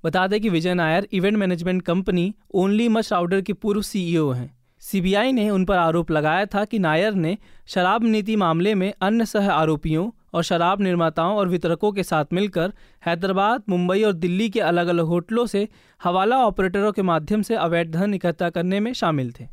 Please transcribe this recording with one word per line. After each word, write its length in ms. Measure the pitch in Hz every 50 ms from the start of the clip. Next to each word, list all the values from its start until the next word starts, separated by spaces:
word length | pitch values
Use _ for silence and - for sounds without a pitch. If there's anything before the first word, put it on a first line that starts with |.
| -
बता 220 | 165 151 185 185
दें 140 | 190 202 214
कि 80 | 208 226
विजय 260 | 175 160 160 180 180
नायर 340 | 180 170 156 160 180 202 -
इवेंट 240 | - 190 175 202 214
मैनेजमेंट 460 | 214 196 185 180 165 170 185 185 185
कंपनी 520 | - - 170 185 190 220 185 180 170 190 208 _ _ _ -
Only 320 | 196 185 196 202 214 233 240
Much 240 | 214 226 214 -
Louder 300 | 220 180 175 175 190 196
के 100 | 185 -
पूर्व 300 | 196 - - 214 202 214
सीईओ 480 | 202 - - 202 180 170 170 165 156 143
हैं। 280 | 127 123 123 - - _ _ _ _ _
सीबीआई 540 | - - - 190 170 185 190 202 220 262
ने 180 | 269 240 208 214
उन 140 | 208 190 185
पर 120 | 175 202
आरोप 340 | 180 170 165 160 175 165 156
लगाया 360 | 160 151 147 156 156 185 208
था 180 | 202 - 196 208
कि 140 | 208 - 220
नायर 340 | 185 160 156 160 190 220
ने 260 | 208 190 160 160 185 - - - - - -
शराब 380 | - - 190 180 185 202 233 226
नीति 320 | 226 220 214 202 208 220
मामले 380 | 214 190 170 160 165 175 208 220
में 200 | 196 185 196 208 _
अन्य 260 | 185 196 220 233 226
सह 260 | - - 214 202 202
आरोपियों 580 | 170 147 160 156 156 147 - 165 156 156 180 233 - _ _ _
और 100 | - 165
शराब 380 | 165 - 190 165 170 175 196 202
निर्माताओं 560 | 208 185 175 170 170 160 156 - 165 175 208
और 120 | 208 196 180
वितरकों 440 | 180 175 - 170 170 160 - 208
के 100 | 202 202
साथ 220 | 180 - - 156 147 -
मिलकर 400 | 165 175 202 208 - 175 160 190 - - - _ _ _ -
हैदराबाद, 560 | 170 170 170 180 190 190 185 196 214 233 254 208 -
मुंबई 340 | 185 175 180 175 185 202
और 100 | 220 214
दिल्ली 380 | 196 165 170 175 175 185 226 226
के 100 | 196 226
अलग-अलग 440 | 196 156 170 175 175 170 175 170 165
होटलों 420 | 156 170 175 170 - 220 233 240
से 220 | 226 - 196 202 214 - - _ _ _ _
हवाला 340 | - 180 175 185 190 214 247
ऑपरेटरों 560 | 269 254 214 190 - 190 190 175 202 196 214
के 100 | 196 -
माध्यम 400 | 190 180 170 160 151 - 208 220
से 120 | 202 - 226
अवैध 360 | 185 160 170 165 170 170 165
धन 240 | 160 165 196 208 202
इकट्ठा 360 | 180 - 175 160 - 185 170
करने 300 | - 170 170 180 190 202
में 120 | 208 233
शामिल 400 | 254 - - 175 156 143 131 120 120 -
थे। 80 | 120 -